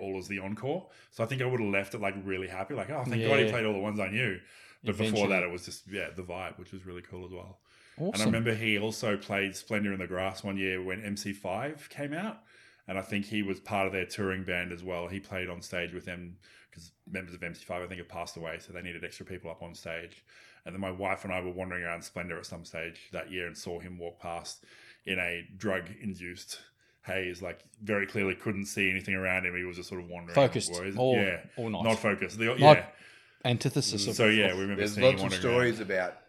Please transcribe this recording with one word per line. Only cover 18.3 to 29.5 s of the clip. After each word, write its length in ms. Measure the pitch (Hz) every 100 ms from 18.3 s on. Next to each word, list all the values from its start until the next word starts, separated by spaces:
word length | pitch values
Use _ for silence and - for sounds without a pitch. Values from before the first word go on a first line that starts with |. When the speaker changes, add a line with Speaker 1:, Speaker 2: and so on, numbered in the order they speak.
| -
Speaker 1:
away, 200 | 82 82
so 140 | -
they 80 | 90
needed 220 | 90 82
extra 220 | 82 - 87
people 260 | 90 85
up 100 | 82
on 140 | 85 82
stage. 480 | 87 82 85 - _ - - - 85
And 80 |
then 60 | 92
my 80 | 95
wife 320 | 92 95 95 101
and 80 |
I 80 | 92
were 100 | 90
wandering 320 | 90 92 90
around 180 | 87 85
Splendor 340 | - 92 87 82
at 80 | 85
some 200 | 87 85
stage 440 | 82 85 82 -
that 180 | 87 80
year 140 | 92 87
and 100 | 85
saw 220 | - 85
him 180 | 90 90
walk 200 | 85 -
past 440 | 87 85 82 - - - - - -
in 140 | 92
a 280 | 87 87 87 98
drug-induced 1000 | 104 92 85 104 110 90 87 87 - - - _ _ _
haze, 380 | - 95 90 87
like, 180 | 90 85 - -
very 240 | 104 101 101
clearly 300 | 110 98 90
couldn't 300 | 117 98 101
see 240 | - 95
anything 260 | 95 95 95
around 300 | 95 92
him. 100 | 92